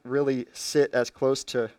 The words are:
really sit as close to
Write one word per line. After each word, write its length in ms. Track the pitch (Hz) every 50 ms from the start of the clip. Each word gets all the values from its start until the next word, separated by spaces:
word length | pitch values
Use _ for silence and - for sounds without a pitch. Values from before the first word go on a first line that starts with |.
| -
really 400 | 123 127 143 143 139 135 127 123 - _
sit 400 | - - - - 151 143 - -
as 160 | 123 120 -
close 340 | - - - 131 135 135 -
to 260 | - - 127 117 107 -